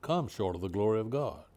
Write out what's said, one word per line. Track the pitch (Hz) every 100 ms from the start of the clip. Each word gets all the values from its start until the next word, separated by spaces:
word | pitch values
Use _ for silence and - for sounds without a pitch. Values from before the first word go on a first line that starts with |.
come | - 175 127
short | - 95
of | 85
the | 95
glory | 98 107 110
of | 110
God. | 135 131 - -